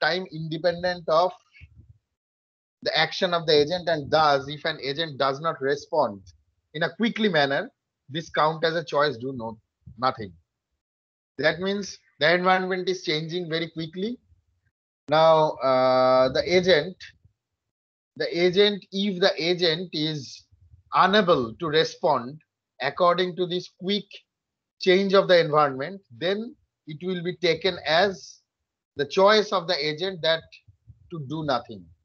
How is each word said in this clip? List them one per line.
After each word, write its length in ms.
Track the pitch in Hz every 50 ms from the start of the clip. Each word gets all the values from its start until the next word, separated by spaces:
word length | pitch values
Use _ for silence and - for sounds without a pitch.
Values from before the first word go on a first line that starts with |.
| 160
time, 240 | 151 170 185 185 - -
independent 720 | 160 160 160 160 170 156 175 170 170 175 180 180 180 160
of 240 | - 156 160 180 185 - - _ _ _ - - - _ - - - - _ _ _ _ _ _ _ _ _ _ _ _ _ _ _ _ _ -
the 160 | - - 151
action 340 | 165 165 - - 196 180 175
of 140 | 170 160
the 60 | 160 156
agent, 360 | 147 147 143 180 180 165 175
and 220 | 165 151 139 127
thus, 380 | 147 156 156 147 143 139 131 139
if 160 | 151 147 -
an 140 | 165 156 131 110
agent 360 | 135 143 156 165 160 139 123
does 200 | 139 135 135 135
not 200 | 160 165 156 -
respond 600 | 131 135 143 143 - - 170 156 135 113 101 98 95 - - _ _ _ _ _ _ _ -
in 80 | 156 170
a 140 | 156 -
quickly 320 | - 220 233 - 214 220 208
manner, 420 | 170 151 143 135 135 156 196 262 _ _ _ _ _ _ _ -
this 200 | 131 170 165 -
count 360 | - 165 151 156 160 160 165
as 100 | 165 160
a 100 | 170 160
choice 320 | - 156 143 147 151 127
do 160 | 113 123 135 135
no, 200 | 120 113 113 110 - _ _ _ _ _ - - 110
nothing. 340 | 123 131 127 - 107 92 85 80 _ _ _ _ _ _ _ _ _ _ _ _ _ _ _ _ _ _ _ -
That 220 | 139 156 165 160
means 380 | 185 196 202 202 196 - - - _ _ _ -
the 160 | 143 156 175
environment 540 | 180 180 185 185 185 185 185 190 185 180 190
is 140 | 180 185 -
changing 460 | 170 156 151 165 156 160 185 180 160
very 220 | 160 165 170 165
quickly. 480 | - 160 165 160 165 185 190 233 247 - _ _ _ _ _ _ _ _ _ _ _ _ _ _ _ _ _ -
Now, 440 | 147 156 160 165 160 156 156 156 -
uh, 800 | - 131 135 131 131 127 131 127 127 131 127 131 131 131 131
the 120 | 131 - -
agent, 520 | - 175 185 180 185 175 147 156 185 185 - - - - _ _ _ _ _ _ _ _ _ _ _ _ _ _ _ _ _ _ _ _
the 100 | - - - -
agent, 480 | 170 175 185 170 196 208 208 208 185 - - -
if 280 | 196 202 208 185 175
the 120 | 190 185 - -
agent 520 | 156 170 180 165 180 165 156 170 190 170 -
is 520 | 156 151 156 156 147 123 - - - - _ _ _ _ _ _ - _ _ -
unable 600 | 147 170 190 196 214 202 175 165 139 120 113 110 -
to 60 | 175
respond 760 | 160 147 156 165 160 - - - 165 143 123 117 123 151 156 _ _ _ _ _ _ _ - 123
according 540 | 139 139 - 180 175 175 175 185 180 170
to 100 | 180 180
this 240 | 165 175 180 180 - _ -
quick 240 | 180 185 202 208 - _ - - _ _ _ _ _ _ _ _ _ _ _ -
change 340 | - 190 180 190 196 196 185
of 140 | 196 180 165
the 100 | 185 170
environment, 640 | 165 151 143 151 151 139 131 131 139 170 196 196 _ _ 117
then 400 | 110 156 180 196 214 226 247 302 - _ _ _ _ _
it 120 | - 156 147 175
will 200 | 185 185 175 165
be 140 | 180 170
taken 420 | - - 170 160 160 - 190 175 - -
as 540 | 143 156 165 196 202 185 - - - - _ _ _ _ _ _ _ _ _ _ _ _
the 100 | - 143
choice 460 | 139 - 190 190 202 214 214 190 208 208
of 160 | 185 170 165
the 180 | 180 143 147
agent 340 | 151 151 151 180 196 190 165 156
that 200 | 160 165 160 - - - - _ _ _ _ _ - - _ _ _
to 100 | 175 160 139 123
do 160 | 147 160 156
nothing. 400 | 143 131 117 - - 113 95 85 82 85 _ _